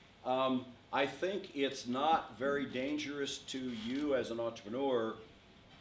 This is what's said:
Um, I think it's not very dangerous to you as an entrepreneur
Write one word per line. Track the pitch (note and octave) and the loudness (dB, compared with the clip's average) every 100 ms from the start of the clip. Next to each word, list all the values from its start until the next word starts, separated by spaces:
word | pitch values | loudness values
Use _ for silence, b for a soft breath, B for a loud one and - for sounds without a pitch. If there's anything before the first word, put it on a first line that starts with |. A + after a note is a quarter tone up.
| B B A#2+ | B B 0
Um, | C3 C3 B2+ - - - | 2 4 2 -2 -14 -2
I | B2+ C#3 | 2 2
think | - F3+ G3+ - | 2 -2 -2 -4
it's | C#3+ C3+ - A#2+ | 0 0 0 -2
not | B2+ D3+ D#3+ - A2 | 2 4 4 2 -2
very | C#3 C#3+ B2+ | 0 0 0
dangerous | A#2 C3+ D3+ C3+ C#3+ C#3 - | -2 -2 -2 -2 -2 -4 -4
to | - C3+ | -6 -6
you | B2+ A2+ A2 C3+ D3 | -4 -4 -2 0 2
as | C3 G#2+ | 2 2
an | A#2 | -2
entrepreneur | A#2 A#2 G#2 A#2+ C#3 B2 A2+ - - - - - - - | -2 -4 -6 0 2 2 2 -4 -12 -20 -20 -20 -20 -8